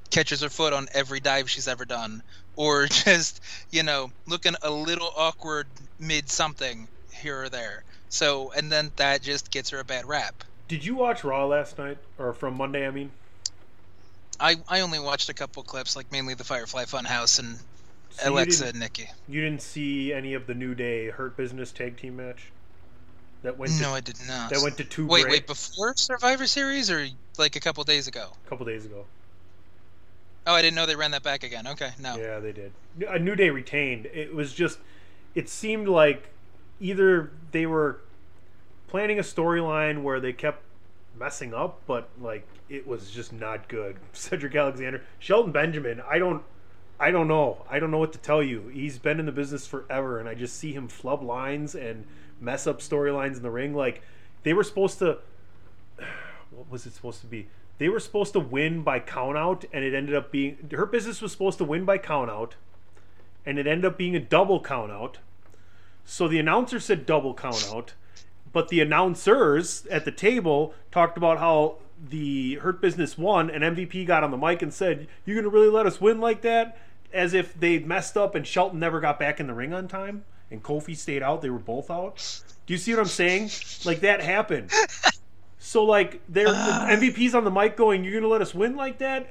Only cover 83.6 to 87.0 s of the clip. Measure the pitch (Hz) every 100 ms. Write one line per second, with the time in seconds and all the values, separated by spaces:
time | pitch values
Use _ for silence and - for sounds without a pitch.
83.6 | - - 175 165 196 202 160 196 214 147
84.6 | - 427 427 - - - - - - -
85.6 | - 226 214 208 180 - - 170 208 196
86.6 | 214 220 214 214